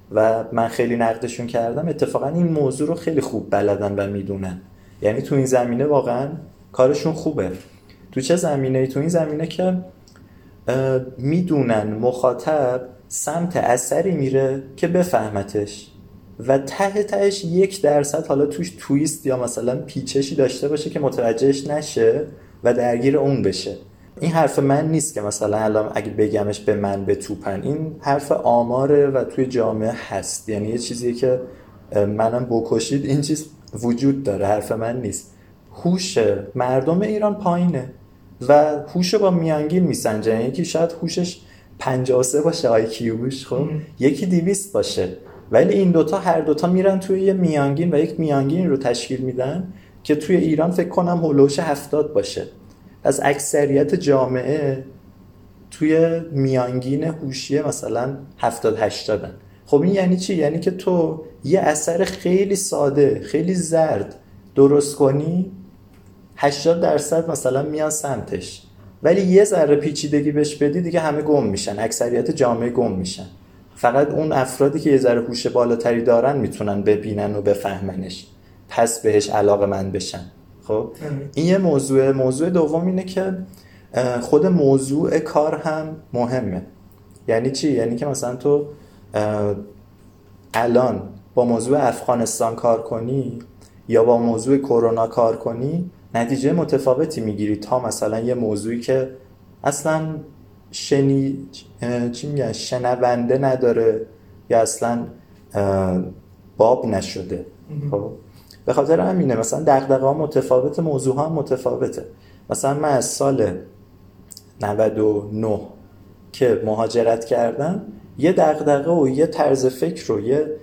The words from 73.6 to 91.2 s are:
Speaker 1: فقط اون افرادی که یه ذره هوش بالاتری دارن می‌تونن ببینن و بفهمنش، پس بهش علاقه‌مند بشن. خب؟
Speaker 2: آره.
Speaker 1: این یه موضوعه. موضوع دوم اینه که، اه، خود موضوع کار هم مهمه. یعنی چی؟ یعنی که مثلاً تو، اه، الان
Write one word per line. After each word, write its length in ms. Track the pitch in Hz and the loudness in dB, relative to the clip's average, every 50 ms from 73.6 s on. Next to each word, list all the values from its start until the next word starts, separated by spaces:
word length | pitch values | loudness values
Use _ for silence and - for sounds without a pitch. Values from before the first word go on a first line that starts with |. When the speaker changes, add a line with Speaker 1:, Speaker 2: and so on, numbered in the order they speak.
| - - - - | -20 -20 -4 0
Speaker 1:
فقط 300 | - 120 120 139 147 147 | 0 2 4 4 2 2
اون 200 | - - 156 156 | 0 0 0 0
افرادی 480 | 143 135 127 123 - - 139 143 143 160 | 0 0 0 -2 0 2 2 2 2 0
که 120 | - 151 | 2 4
یه 60 | 139 | 4
ذره 240 | 131 131 123 120 120 | 4 6 4 2 2
هوش 260 | 117 123 120 - - | 0 -2 -4 -4 -4
بالاتری 540 | 123 107 123 120 120 117 113 117 120 117 117 117 | 0 2 2 2 2 2 0 0 0 0 2 4
دارن 340 | 120 117 117 120 135 147 | 4 4 4 4 2 2
می‌تونن 440 | 139 110 92 - - 107 101 101 101 | 0 -2 -4 -4 -4 -4 -2 -2 0
ببینن 540 | 98 107 104 104 - 110 104 101 104 101 104 | 2 2 2 2 0 -4 -4 -4 -4 -4 -4
و 60 | 104 | -2
بفهمنش، 840 | 98 104 101 - - 101 98 92 98 95 90 92 95 - - - - - - - - - - - - - | 0 0 0 0 0 -4 -6 -6 -6 -6 -6 -6 -8 -10 -10 -14 -16 -20 -20 -20 -20 -20 -20 -20 -20 -4
پس 300 | - - 226 113 - - | 0 2 2 2 0 0
بهش 300 | - 110 104 104 104 - | 0 2 4 2 2 2
علاقه‌مند 640 | - 107 101 104 101 98 101 98 98 95 95 95 | 2 2 4 4 4 4 2 0 -2 -2 -4 -4
بشن. 400 | 92 95 90 - - 92 92 - - - - - - - - | -4 -6 -6 -8 -10 -12 -12 -16 -20 -20 -20 -20 -20 -14 -8
خب؟ 100 | - 107 | -4 -4
Speaker 2:
آره. 560 | 107 120 - - - 160 147 147 135 139 139 - | -4 -4 -6 -10 -12 -10 -8 -8 -8 -10 -8 -4
Speaker 1:
این 120 | 156 160 | 0 2
یه 120 | 175 190 | 2 4
موضوعه. 540 | 196 190 175 147 135 135 139 135 135 135 135 | 4 4 2 2 2 2 2 4 4 4 4
موضوع 380 | 135 135 131 131 127 135 160 180 | 4 2 2 0 0 0 0 0
دوم 360 | 180 175 160 151 156 165 175 | 2 2 2 2 0 0 0
اینه 180 | 185 185 185 185 | 0 -2 -2 -4
که، 340 | - - 185 190 190 190 180 185 - - - - - - - - - - | -4 -4 -4 -2 -2 -4 -6 -8 -12 -16 -20 -20 -20 -20 -20 -16 -6 -2
اه، 280 | 117 127 123 123 120 | -2 0 0 -2 -2
خود 240 | 120 - 147 147 151 | 0 2 4 4 4
موضوع 720 | - 180 165 143 135 135 135 131 131 139 151 180 - - - | 4 4 4 6 6 4 4 2 0 0 0 0 0 0 0
کار 360 | - - - 151 151 160 160 | 0 0 0 0 2 0 0
هم 400 | 151 - 160 156 156 156 156 156 - - - - | -2 -4 -4 -4 -4 -6 -8 -10 -14 -12 -6 -4
مهمه. 480 | 120 120 120 131 127 110 98 90 92 95 - - - - - - - - - - - - | -2 -2 -2 -2 -2 -4 -4 -6 -6 -8 -12 -16 -20 -20 -20 -20 -20 -20 -20 -20 -8 -2
یعنی 240 | - 113 113 120 135 | -2 0 0 0 -2
چی؟ 200 | 139 - - 151 | -2 -2 0 0
یعنی 240 | 135 117 113 117 120 | 0 0 0 -2 -2
که 100 | 120 143 | -4 -4
مثلاً 300 | - 120 - 123 120 127 | -4 -4 -4 -6 -6 -6
تو، 300 | 131 - 147 143 147 147 147 - - - - - - - - - | -2 0 2 2 2 0 -4 -12 -18 -20 -20 -20 -20 -14 -6 -4
اه، 420 | 107 107 107 107 104 104 101 101 101 - - - - - - - - - - - - - - - - - - - | -2 -2 -2 -2 -2 -2 -2 -4 -4 -8 -14 -18 -20 -20 -20 -20 -20 -20 -20 -20 -20 -20 -20 -20 -20 -12 -6 -2
الان 480 | 110 120 123 117 123 127 123 104 95 95 - - - | 0 2 4 4 4 4 2 0 -4 -8 -12 -16 -20